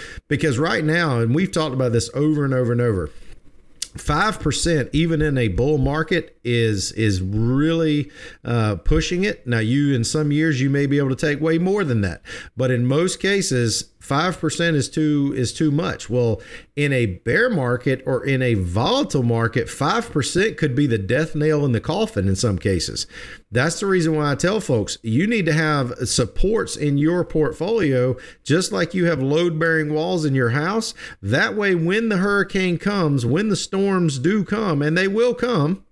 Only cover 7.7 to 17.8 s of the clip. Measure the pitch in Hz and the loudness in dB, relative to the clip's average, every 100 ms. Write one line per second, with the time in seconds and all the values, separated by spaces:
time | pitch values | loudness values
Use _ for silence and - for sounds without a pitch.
7.7 | 165 156 147 143 - - - 117 120 107 | 2 0 0 -2 -10 -20 -12 -4 0 0
8.7 | 98 - 156 156 175 202 - 123 117 110 | 0 2 2 2 -2 -2 -4 -2 0 2
9.7 | 135 143 131 113 156 151 147 160 131 135 | 2 2 2 0 -2 0 2 2 0 0
10.7 | 139 143 143 139 131 156 143 160 165 185 | 0 2 0 0 0 -2 0 0 0 2
11.7 | 208 165 113 95 78 - - - - 127 | 0 0 0 0 -4 -12 -16 -12 -4 0
12.7 | 123 123 139 180 180 190 202 - 127 117 | 0 2 2 0 0 0 0 0 0 0
13.7 | - - _ - 139 180 175 156 - 170 | -2 -6 _ -4 0 0 -2 -4 0 0
14.7 | 151 123 - 156 147 139 131 117 - 156 | 0 0 0 0 2 0 -2 -4 0 0
15.7 | 143 185 - - 120 120 110 - - - | 0 -2 -6 -4 0 0 0 -6 -20 -12
16.7 | - 147 131 117 90 - 165 247 190 123 | -4 0 2 0 -2 -2 0 2 2 0
17.7 | 123 | 0